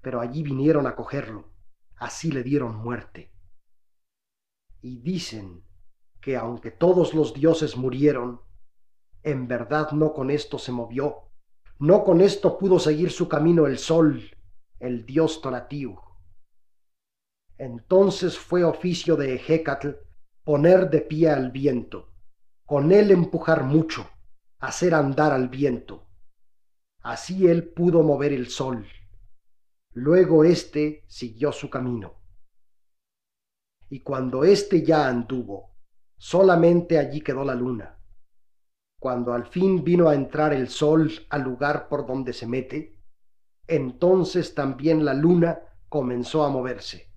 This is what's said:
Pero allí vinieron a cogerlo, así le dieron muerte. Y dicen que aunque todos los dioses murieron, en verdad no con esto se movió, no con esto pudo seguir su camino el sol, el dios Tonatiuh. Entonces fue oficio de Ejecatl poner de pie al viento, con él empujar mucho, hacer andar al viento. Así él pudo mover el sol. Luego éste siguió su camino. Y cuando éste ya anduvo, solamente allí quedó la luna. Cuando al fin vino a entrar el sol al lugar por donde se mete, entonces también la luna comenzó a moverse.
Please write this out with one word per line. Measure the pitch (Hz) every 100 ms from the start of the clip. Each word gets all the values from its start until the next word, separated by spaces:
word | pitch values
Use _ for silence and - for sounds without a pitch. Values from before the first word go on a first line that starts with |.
Pero | 131 123
allí | 120 143
vinieron | 147 131 147 151 131
a | -
cogerlo, | 113 143 110 107 - - - - _ -
así | 120 - 165
le | 135
dieron | 123 143 123 107
muerte. | 117 117 - - - - - - _ _ _ _ _ _ _ _ _ _ _ -
Y | 123 123
dicen | 123 185 - 110 95 87 - - - _ _ -
que | - 127
aunque | 117 120 113
todos | - 175 185 165
los | 160 147
dioses | - 156 160 156 123
murieron, | 127 127 147 135 123 120 - - - _ - _ _ -
en | 151 135 123
verdad | 123 117 151 151
no | 147 156
con | 147 131
esto | 147 - 131
se | -
movió, | 123 113 123 147 - - - _ - - -
no | 147 202 -
con | 170
esto | 190 - 170 -
pudo | 196 180
seguir | 156 151 175
su | - 175
camino | 147 156 170 147
el | 127
sol, | - 165 156 127 - - - - - -
el | 123 120 110
dios | 139 160 156
Tonatiuh. | 135 123 - 147 127 98 - - - - - _ _ _ _ _ _ _ _ _ _ -
Entonces | 131 120 - 185 196 190 180 -
fue | - 180
oficio | 170 - 180 170 - 156
de | 139 127
Ejecatl | - 160 160 139 147 135 - - - _ -
poner | 143 156 185 185
de | 151
pie | - 151 160
al | 139 127
viento, | 131 139 127 107 95 - - - _ - _ -
con | 143 147
él | 196 208
empujar | 185 160 156 - 151
mucho, | 131 151 160 - - - - - _ _
hacer | 131 - 180
andar | 160 139 135 151
al | 135 123
viento. | 131 143 120 - 95 - - - _ - _ _ _ _ _
Así | - 120 - 190 180
él | 170 -
pudo | - 175 170
mover | 156 135 143
el | 139 120
sol. | - 131 120 98 - - - - - _ _ _ _ _
Luego | 120 131 175 170 160
éste | 160 175 - 147 151 151 -
siguió | - 123 110 143
su | - 139
camino. | 131 127 120 90 - - - - _ _ _ _ _ _ _ _ _ _ _ _ _ -
Y | 135
cuando | - 135 127 131
éste | 165 202 - 180
ya | 143 156 135
anduvo, | 123 117 131 107 98 - - - _ _ _
solamente | - 175 190 170 170 175 175 165
allí | 131 147
quedó | - 131
la | 139 123
luna. | 123 117 95 - - - - _ _ _ _ _ _ _
Cuando | 131 123 120
al | 120 117
fin | 180 190 185
vino | 151 175 165
a | 143
entrar | 131 151 151
el | 139 127
sol | - 151 160 156 - -
al | 143
lugar | 131 123 143 147 -
por | 143 123
donde | 131 127
se | 123 117
mete, | 127 127 151 156 - - - _ _ _ _ -
entonces | 160 127 123 175 185 165 180 156 -
también | 139 127 151 160 147
la |
luna | 135 160 175 170 156 - - -
comenzó | 151 127 123 120 160
a | 147
moverse. | 135 127 123 - - -